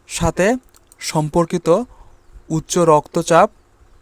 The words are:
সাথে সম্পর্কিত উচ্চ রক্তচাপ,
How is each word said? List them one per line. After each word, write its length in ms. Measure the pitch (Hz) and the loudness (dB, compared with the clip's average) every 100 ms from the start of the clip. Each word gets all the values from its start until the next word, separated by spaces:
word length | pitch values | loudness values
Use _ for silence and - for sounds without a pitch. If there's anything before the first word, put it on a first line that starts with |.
| - | -16
সাথে 480 | - 170 165 196 254 - _ _ _ | -6 -4 0 0 0 -6 _ _ _
সম্পর্কিত 840 | - 156 151 170 165 175 - 185 254 - - - _ - - | -8 -4 -2 -2 -2 -2 0 0 -2 -14 -20 -20 _ -20 -8
উচ্চ 280 | 156 - 180 | -6 -4 0
রক্তচাপ, 720 | 165 151 - 175 - 165 208 - _ _ _ _ | 2 2 0 -6 2 2 2 -2 _ _ _ _